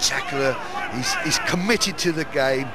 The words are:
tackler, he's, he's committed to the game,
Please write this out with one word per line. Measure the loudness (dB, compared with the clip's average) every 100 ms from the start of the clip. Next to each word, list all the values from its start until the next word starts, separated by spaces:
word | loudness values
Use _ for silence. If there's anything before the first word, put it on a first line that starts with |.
tackler, | 0 0 -2 0 2 0 -4 -6 -4
he's, | -2 -2 -2
he's | 0 0 0
committed | 0 2 2 2 0
to | 0
the | 0 -2
game, | 2 2 2 -2